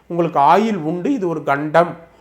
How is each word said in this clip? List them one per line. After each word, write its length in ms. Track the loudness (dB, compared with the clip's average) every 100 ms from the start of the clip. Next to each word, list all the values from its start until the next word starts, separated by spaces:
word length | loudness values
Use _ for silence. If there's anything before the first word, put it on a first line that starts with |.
| -10
உங்களுக்கு 320 | -4 -2 2
ஆயுள் 380 | 4 4 2 -2
உண்டு, 360 | -4 -4 -2
இது 160 | -2 -2
ஒரு 140 | -4
கண்டம், 540 | -4 -4 0 2 2 -2 -20 _